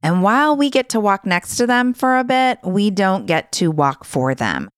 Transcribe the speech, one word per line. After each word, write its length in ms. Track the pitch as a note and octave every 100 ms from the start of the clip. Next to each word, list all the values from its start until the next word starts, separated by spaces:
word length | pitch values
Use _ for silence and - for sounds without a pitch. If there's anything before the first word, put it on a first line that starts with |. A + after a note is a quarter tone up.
and 220 | D3+ F3+
while 320 | F#3 A#3+ D4+ D4
we 140 | C#4+
get 180 | C4 B3+
to 100 | A3+
walk 260 | G#3 G3
next 320 | - F3+ - -
to 100 | A#3+
them 260 | B3 B3
for 240 | A#3+ C4 B3+
a 60 |
bit, 340 | B3+ B3+ C4 B3
we 260 | F3+ F#3+ G#3
don't 360 | F#3+ F#3+ F#3+ G#2
get 260 | D#3+ -
to 180 | - F3
walk 340 | D3+ C#3+ C3+
for 300 | - C#3 B2+
them. 360 | C3 A2+ C#2+ D#2+